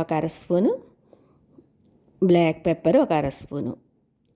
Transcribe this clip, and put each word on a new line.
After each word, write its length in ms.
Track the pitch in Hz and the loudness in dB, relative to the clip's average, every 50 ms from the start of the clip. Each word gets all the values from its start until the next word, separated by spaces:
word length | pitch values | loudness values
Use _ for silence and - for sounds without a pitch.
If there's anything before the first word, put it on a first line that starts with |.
ఒక 100 | 165 - 165 | -2 -2 -2
అర 140 | 156 156 | -4 -4
స్పూను, 440 | 165 - - - - 175 175 202 302 494 523 - - _ _ _ _ _ _ _ _ _ _ _ _ _ - - _ _ _ _ _ _ _ _ _ _ - | -4 -6 -8 -6 -2 0 0 0 0 -2 -4 -8 -18 _ _ _ _ _ _ _ _ _ _ _ _ _ -20 -20 _ _ _ _ _ _ _ _ _ _ 0
బ్లాక్ 380 | 196 185 175 170 170 160 160 - - | 2 4 4 4 4 2 0 -2 -2
పెప్పర్ 340 | 175 165 - - 160 190 | -2 -2 0 0 2 2
ఒక 140 | 277 285 - 165 | 2 2 2 0
అర 140 | 151 147 139 | -2 -2 -2
స్పూను, 420 | - - - - - 143 - 120 - - _ _ _ _ _ _ _ _ _ _ _ | -6 -8 -12 -10 -8 -8 -6 -8 -8 -12 _ _ _ _ _ _ _ _ _ _ _